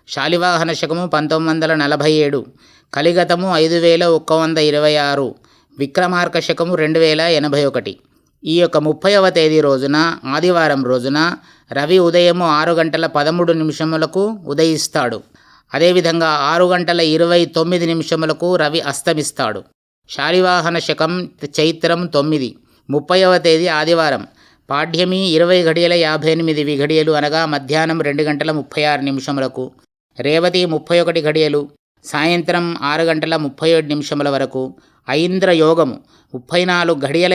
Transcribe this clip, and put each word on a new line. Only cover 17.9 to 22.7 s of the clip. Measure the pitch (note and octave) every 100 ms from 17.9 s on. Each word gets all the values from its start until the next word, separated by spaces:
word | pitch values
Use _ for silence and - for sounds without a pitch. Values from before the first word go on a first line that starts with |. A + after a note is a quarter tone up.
నిమిషములకు | E3 D#3 E3 D#3 D#3 F3 F3+
రవి | D3 D#3+ C#3
అస్తమిస్తాడు. | C3+ - D3+ C#3 - A#2 G2+ - _ _ _ -
శాలివాహన | - D3 F3+ F#3 F3+ D#3+ E3+
శకం | D#3+ D3+ D#3+ F3+ F3 - D3 -
చైత్రం | D#3 D#3+ E3 E3+ F3 D3
తొమ్మిది, | D3+ D3+ A#2+ - _